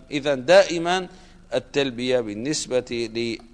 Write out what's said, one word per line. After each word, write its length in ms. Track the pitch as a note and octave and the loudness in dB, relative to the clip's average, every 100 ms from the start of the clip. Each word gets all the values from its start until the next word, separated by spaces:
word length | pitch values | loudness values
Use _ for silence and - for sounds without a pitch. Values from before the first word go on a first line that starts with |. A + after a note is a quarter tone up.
| - | -8
إذن 340 | D3 C#3+ C3+ B2+ | -4 -2 0 6
دائماً 640 | F#3+ E3 E3+ E3+ F#3 F3+ - - - - | 6 6 2 -2 -2 -4 -14 -20 -20 -6
التلبية 640 | B2+ - C#3+ C#3 A#2 B2+ B2+ | -6 -2 -2 -2 -2 0 0
بالنسبة 880 | A2 G#2 C3 D3 - B2+ - A#2+ A2+ A2+ A#2 A2 - | 0 -6 -4 -6 -2 -2 -2 -4 -4 -4 -4 -6 -6